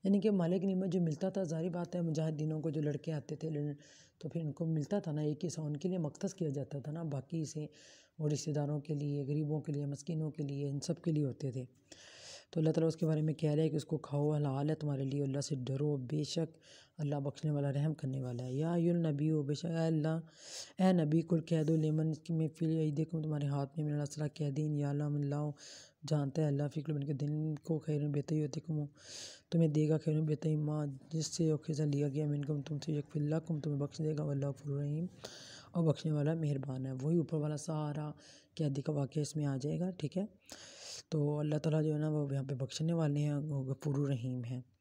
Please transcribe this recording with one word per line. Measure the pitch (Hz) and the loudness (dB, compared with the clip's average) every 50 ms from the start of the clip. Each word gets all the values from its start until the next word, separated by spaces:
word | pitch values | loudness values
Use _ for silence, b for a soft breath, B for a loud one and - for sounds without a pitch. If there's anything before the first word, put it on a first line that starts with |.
| - | 4
यानी | 196 196 202 | 4 4 6
कि | 180 220 | 6 4
माले | 202 190 170 165 180 190 | 4 4 4 4 2 2
गनीमत | 170 196 190 185 190 190 | 2 2 0 0 0 2
जो | 160 185 | 2 2
मिलता | 170 160 147 - 196 190 | 2 2 0 0 -2 -2
था, | 185 196 190 | 0 -2 -2
जाहिर | 147 165 160 165 185 | -2 -2 -2 -2 -2
बात | 165 180 170 170 - | -2 -4 -4 -4 -2
है | 180 170 | -2 0
मुजाहिदीनों | 165 156 160 156 160 156 147 156 156 156 156 | 0 0 0 0 0 0 0 -2 -2 -2 -2
को | 147 165 | -2 -2
जो | 147 156 | -2 0
लड़के | 151 147 143 143 - 165 156 | 0 0 -2 -2 -4 -4 -4
आते | 147 - - 151 | -4 -6 -6 -8
थे | 135 - 160 | -6 -4 -4
लड़ने, | 156 147 147 147 143 147 B B B B B B B _ | -2 -2 -2 -2 -4 -6 B B B B B B B _
तो | - 143 | -12 -6
फिर | - 170 160 | -4 -4 -4
उनको | 151 135 - 170 | -4 -2 -2 0
मिलता | 160 160 156 143 - 208 202 | 0 2 0 0 0 -2 -2
था | - 165 | -2 -2
ना, | 147 151 151 | -2 0 0
एक | 151 151 151 - | 0 0 -2 -4
हिस्सा | 170 - 156 156 | -4 -4 -4 -4
उनके | 147 147 143 - 185 | -4 -4 -2 -2 -2
लिए | 185 185 | 0 0
मख्तस | 156 147 - - - 185 - | -2 -2 -4 -4 -6 -6 -2
किया | - 170 151 | -2 -2 -2
जाता | 135 143 131 - - 143 | 0 -2 -4 -6 -8 -8
था | 120 151 | -6 -6
ना, | 147 165 170 | -6 -4 -4
बाकी | 160 143 135 127 _ 165 165 156 | -4 -4 -4 -4 _ -4 -4 -4
से | 131 - 151 151 143 B B B B B B B B B - | -4 -4 -6 -8 -8 B B B B B B B B B -2
वो | 156 | 0
रिश्तेदारों | 147 151 139 - 160 143 147 147 143 151 147 | 0 0 0 0 -2 0 0 0 0 -2 -2
के | 143 - 151 | -2 -4 -4
लिए, | 143 147 147 143 143 139 | -2 -2 -2 -2 -2 -2
गरीबों | 131 147 151 156 147 156 151 | -2 -2 -2 0 0 -2 -2
के | 143 - | -2 -4
लिए, | 147 143 147 | -4 -4 -4
मस्कीनों | 143 143 139 - - 170 156 156 151 | -4 -6 -6 -6 -4 -4 -2 -2 -4
के | 131 - 147 | -4 -4 -4
लिए, | 139 143 139 143 139 | -4 -4 -4 -4 -2
इन | 139 143 | -4 -4
सब | - - 165 - | -2 -4 -4 -2
के | - 175 | 0 0
लिए | 156 151 147 | 2 2 2
होते | 131 117 - 147 135 | 0 -2 -2 -4 -4
थे। | 120 131 127 - _ B B B B B B B B B B B B B B B - | -4 -4 -8 -8 _ B B B B B B B B B B B B B B B 0
तो | 165 | 2
अल्लाह | 156 160 156 | 4 4 6
ताला | 165 160 | 6 4
उसके | 165 156 160 170 | 4 2 2 2
बारे | 156 160 151 | 2 4 4
में | 156 160 151 | 2 0 0
कह | 156 160 151 147 | 2 2 2 4
रहा | 151 160 | 4 4
है | 156 | 2
कि | 156 | 2
उसको | 151 147 - 156 147 | 0 -2 -2 -4 -4
खाओ, | - - 143 143 147 151 | -2 -2 0 2 2 4
हलाल | 151 147 147 139 131 139 143 151 | 4 2 2 2 0 0 0 0
है | 156 | 0
तुम्हारे | 151 151 147 143 131 135 | 0 0 -2 0 0 0
लिए, | 135 135 143 143 | 0 0 0 0
अल्लाह | 135 131 143 | 0 0 -2
से | 139 - 151 131 127 | -2 -2 -4 -4 -2
डरो, | 131 135 135 147 151 147 135 127 120 | -4 -2 0 2 2 0 0 -2 -2
बेशक | 151 151 147 - - 165 160 160 - B B B B B B B B - | -2 -2 -2 0 0 -2 -2 -2 -6 B B B B B B B B -4
अल्लाह | 151 143 147 143 | -2 -2 0 0
बख्शने | 139 143 - - - 151 | -2 -4 -4 -2 -2 0
वाला, | 147 143 143 143 | 0 2 0 0
रहम | 131 143 143 160 151 | 0 2 0 0 0
करने | - - 131 131 135 | -2 -4 -4 -4 -4
वाला | 127 127 120 120 127 | -4 -4 -4 -4 -4
है। | 127 127 | -4 -2
"या | 139 156 165 170 | -2 0 2 2
अय्युहन | 175 165 175 175 170 165 | 4 4 4 4 4 4
नबी," | 160 147 143 151 156 | 2 2 2 2 2
हो | 156 156 143 | 2 2 2
बेशक, | 135 147 - - 170 | 0 -2 -2 -2 -2
"ए | 165 165 165 | 0 2 2
अल्लाह, | 165 165 156 147 160 160 165 160 B B B B B B B B B B - | 4 4 4 2 2 0 0 -4 B B B B B B B B B B 4
ए | 185 190 185 | 6 6 6
नबी, | 175 156 151 151 165 165 | 6 4 6 4 4 4
कुल | - 175 160 160 - | 4 2 2 2 2
कह | 165 160 156 | 2 4 4
दो, | 156 160 | 4 4
लिमन," | 160 156 156 156 156 156 160 156 156 - | 4 4 4 4 2 2 2 0 -2 -4
कि | - 165 | -2 0
"मैं | 160 160 156 | 0 0 0
फिर | 156 - 165 156 | 0 0 0 2
यही | 160 160 156 156 | 2 2 2 2
देखूँ | 147 147 156 156 165 160 156 | 2 0 -2 0 -2 -4 -2
तुम्हारे | 156 151 147 143 | 0 0 0 0
हाथ | 143 139 139 139 139 - | 0 0 0 -2 -2 -2
में, | 160 151 | -2 -2
मिनल | 151 147 147 | 0 0 0
असरा," | 147 143 - 147 151 143 - | -2 -4 -4 -4 -4 -4 -2
कह | - 151 143 | -2 -2 -2
दीन, | 135 147 151 151 151 | 0 0 0 0 0
"या | 147 143 143 | 0 0 0
अल्लाह, | 139 143 147 147 147 | 0 0 0 0 0
अल्लाह," | 147 143 139 143 147 147 147 143 B B B B B B B B _ - | 0 0 0 0 -2 -2 -4 -6 B B B B B B B B _ -2
जानता | 139 156 147 143 139 131 160 | 0 2 2 2 2 2 2
है | 156 | 2
अल्लाह, | 147 143 139 147 | 2 2 2 0
"फ़ी | 143 - 160 | 0 -2 -4
कुलूबिकुम," | 139 147 151 143 139 147 147 | -4 -2 -2 -2 -2 -2 -2
दिल | 131 147 143 151 151 156 156 151 143 - | -2 -2 -2 0 0 0 -2 -4 -4 -2
को, | - 165 151 | -2 -2 -2
"खैरुन," | - 160 151 147 147 147 | 0 0 0 0 0 0
बेहतरी | 143 143 139 - 156 156 | 0 -2 0 0 0 0
होती | 151 143 - 156 | 0 -2 -4 -8
"कुम," | - - 156 151 147 143 B B B B B B B B B B B _ | -4 -2 -2 -2 -2 -4 B B B B B B B B B B B _
तुम्हें | - 165 165 156 147 | 4 4 4 6 6
देगा, | 151 156 151 160 | 4 4 4 4
"खैरुन," | 156 - 160 156 156 160 | 2 2 2 2 2 2
बेहतरी | 151 151 147 - 160 156 151 | 2 0 0 0 0 2 2
"माँ," | 147 151 151 151 147 143 135 135 - - | 0 0 0 -2 -2 -4 -6 -10 -10 -4
जिससे | 160 160 151 - - - 165 156 | -4 -4 -4 -4 0 2 2 2
औखे | 156 147 - 160 156 | 2 0 0 -4 -2
से | 139 156 | 0 2
लिया | 147 143 143 147 143 | 2 2 2 0 0
गया, | 135 151 151 | 0 0 0
"मिनकुम," | 147 147 147 143 139 151 143 | 0 0 -2 -2 -2 -4 -4
तुमसे, | 131 - 151 143 - - 151 | -2 -4 -6 -4 -2 -2 -2
"यगफिर | 147 143 - - 151 147 | -2 -4 -4 -2 -2 0
लकुम," | 147 156 165 165 - 165 147 | 2 0 0 0 -2 -4 -2
तुम्हें | - 156 147 139 | 0 -2 0 0
बख्श | 143 143 - - | -2 -4 -4 -2
देगा, | 156 156 156 147 151 | -2 -2 0 0 -2
"वल्लाहु | 147 143 139 139 143 139 | -2 0 0 0 -2 -4
गफूरुर | - - 147 139 143 | -6 -6 -4 -2 -2
रहीम," | 143 143 147 156 175 180 B B B B B B B B B B B B B | -2 -2 -2 -2 -4 -6 B B B B B B B B B B B B B
और | 170 165 | 2 4
बख्शने | 160 - - - 160 151 | 4 2 2 0 0 0
वाला | 147 143 151 165 | 2 2 2 2
मेहरबान | 165 160 143 143 135 135 143 127 131 127 | 0 0 0 0 -2 -2 -4 -4 -4 -4
है। | 135 131 | -4 -4
वही | 127 131 151 170 175 | -2 0 2 2 2
ऊपर | 147 - 165 | 2 2 0
वाला | 151 147 156 151 143 | -2 0 -2 -2 -4
सारा | - - 160 151 151 147 143 147 151 151 147 B B B B B B B _ | -4 -4 -2 -2 -2 -2 -4 -4 -6 -6 -8 B B B B B B B _
कैदी | - 160 143 135 143 | -2 0 0 0 0
का | 135 - 151 | 0 0 0
वाक़या | 147 139 123 - 156 | 0 0 0 0 -2
इसमें | 147 - - 156 147 | -2 0 -2 -2 0
आ | 143 135 | 0 0
जाएगा, | 131 120 151 160 156 180 190 175 - | 0 -2 -2 -2 0 -2 -4 -4 -4
ठीक | 156 - - | -6 -2 -2
है। | 180 202 220 - B B B B B B B B B B B B B B _ | -2 -2 -2 -8 B B B B B B B B B B B B B B _
तो | - 156 147 147 147 147 | 0 2 2 2 2 0
अल्लाह | 151 151 151 147 | 0 0 0 2
ताला | - 160 151 156 | 2 4 4 4
जो | 151 156 151 | 4 4 2
है | 147 | 2
ना, | 151 156 | 2 2
वो | 151 151 147 139 | 2 0 0 0
यहाँ | 135 139 135 | 0 -2 -2
पे | 135 143 | -2 -2
बख्शने | 123 135 120 - - 160 160 170 | -2 -2 -4 -2 0 2 2 4
वाले | 165 160 147 143 147 | 4 4 4 4 2
हैं, | 147 147 147 143 147 | 2 2 0 0 -2
वो | 156 139 139 131 | -2 -2 -2 -2
गफूरुर | 131 139 - - 151 135 139 143 139 | -2 -4 -2 0 0 2 2 2 2
रहीम | 139 117 117 131 127 127 120 | 0 0 0 -4 -4 -4 -4
हैं। | 117 127 127 123 _ _ _ | -4 -6 -8 -8 _ _ _